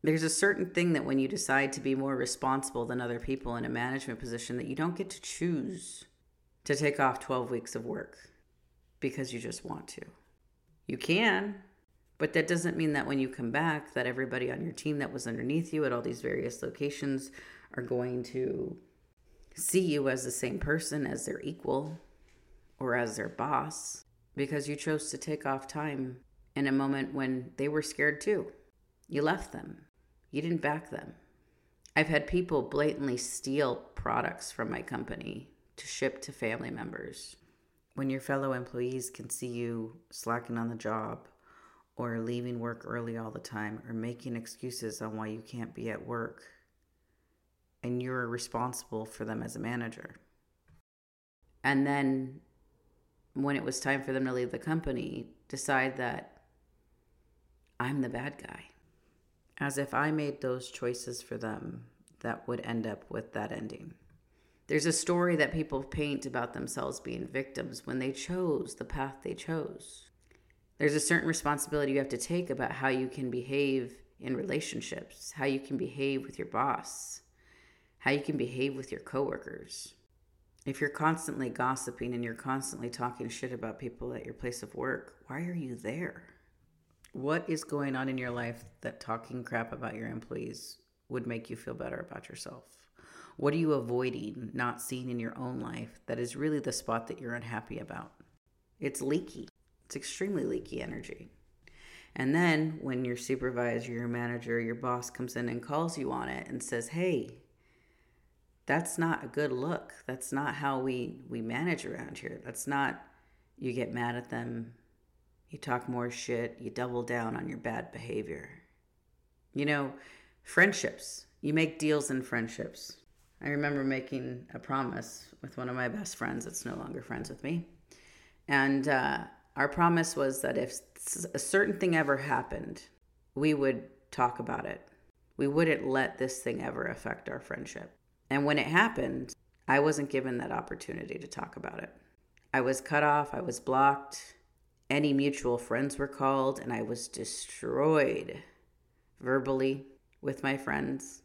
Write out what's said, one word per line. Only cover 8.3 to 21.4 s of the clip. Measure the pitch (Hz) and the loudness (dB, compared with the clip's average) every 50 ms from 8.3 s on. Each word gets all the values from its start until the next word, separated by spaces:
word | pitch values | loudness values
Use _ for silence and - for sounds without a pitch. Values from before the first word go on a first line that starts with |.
| _ _ _ _ _ _ _ _ _ _ _ _ _ _ | _ _ _ _ _ _ _ _ _ _ _ _ _ _
because | - 135 131 - 135 127 127 | -2 -2 -2 -2 -4 -4 -4
you | 117 | -6
just | 113 117 - - | -6 -6 -8 -8
want | - - - - - - | -8 -8 -8 -8 -8 -12
to. | - - - - - - _ _ _ _ _ _ _ _ _ _ _ _ _ | -12 -14 -14 -14 -18 -20 _ _ _ _ _ _ _ _ _ _ _ _ _
You | - - | -6 -4
can, | - - - 165 196 233 220 190 190 202 208 202 - - - _ _ _ _ _ _ _ _ _ | -2 2 4 6 6 8 6 6 4 2 -2 -6 -8 -14 -20 _ _ _ _ _ _ _ _ _
but | _ 151 156 | _ 0 4
that | - 170 156 160 | 4 4 4 4
doesn't | 175 170 175 175 170 160 | 2 2 2 2 2 2
mean | 160 156 147 | 2 4 4
that | 139 - | 2 2
when | 135 139 135 | 2 2 2
you | 131 127 | 2 0
come | - - 123 117 | 0 -2 -2 0
back, | 123 143 160 165 151 151 147 - | 2 4 4 4 2 2 -2 -2
that | - 131 123 | -2 0 0
everybody | 127 123 131 135 123 127 127 127 127 | 2 2 0 -2 0 0 0 0 0
on | 123 - | -2 -2
your | - 165 | -4 -4
team | - - - 156 151 143 | -6 -4 -2 0 0 0
that | 139 - | 0 -2
was | - 131 - | -2 -4 -4
underneath | 120 113 117 120 123 147 165 170 - | -2 -2 0 0 2 2 2 2 2
you | - 156 147 | 2 2 4
at | 131 | 4
all | 123 120 | 2 2
these | 117 127 120 - | 0 -2 -4 -2
various | - 117 - - - 120 120 - | -2 0 0 0 0 -2 -4 -4
locations | - 123 - - 143 143 143 - 147 139 135 135 135 - - - - - - - - - - | -6 -6 -2 -2 -2 -2 -2 0 0 0 0 0 -2 -6 -14 -16 -18 -18 -20 -20 -18 -10 -8
are | - | -8
going | 123 123 127 123 123 123 123 123 123 | -2 0 0 0 0 0 -2 -2 -4
to | - - 131 127 113 95 - - - - - - - _ _ _ _ _ _ _ - - - - - - | -2 -2 0 0 0 0 0 -2 -4 -6 -10 -14 -20 _ _ _ _ _ _ _ -20 -20 -20 -20 -18 -10
see | - - - - 185 | -6 -4 4 4 4
you | 185 165 151 143 135 135 | 6 6 4 4 4 4
as | 127 127 123 | 2 2 -2
the | 123 | -4
same | - - - 127 - 185 | -2 -2 -2 -2 0 0
person, | - 143 151 160 156 - 156 151 139 | 2 2 2 2 2 0 0 0 0
as | - - - - | 0 -2 -2 -4
their | - - - | -4 -4 -4